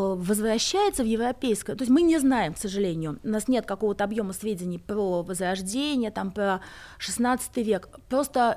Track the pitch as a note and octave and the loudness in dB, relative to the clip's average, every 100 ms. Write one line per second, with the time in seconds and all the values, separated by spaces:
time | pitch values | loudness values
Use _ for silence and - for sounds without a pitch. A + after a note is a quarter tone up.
0 | G3 F#3 F3 G#3 A3 A3+ - F#4+ G4+ - | 0 0 0 0 2 0 2 2 2 2
1 | A3 A3+ A#3+ C4 C4 G3+ - G#3 B3 C#4 | 0 0 0 0 0 0 -2 -2 4 6
2 | E4+ D#4+ C4 B3 D#3+ E3+ G#3 G3+ F#3+ D#3+ | 6 4 4 2 0 -2 -4 -2 0 -2
3 | D#3 - - G#3+ G#3 B3 G#3+ G3 G#3+ G3 | -4 -6 -4 -2 2 0 0 -2 0 0
4 | G3+ A3 F#3+ F3+ G#3+ F#3 F3+ F3 - G#3 | -2 -2 -4 -4 -4 -4 -4 -6 -4 -2
5 | G3 F3 F3 F#3 F3+ F#3+ F#3+ B3 D4 C4+ | 0 0 -2 -2 -2 -2 -4 -2 0 0
6 | A3 G3 F#3+ G#3 G3+ F#3 - - - - | -2 -2 -4 -2 0 0 -4 -18 -20 -12
7 | - F#3 B3 B3+ - B3+ A3 F#3+ - - | -6 0 0 0 -2 -2 0 0 -2 -18
8 | - C4 C#4 B3+ A#3 | -4 -2 0 2 2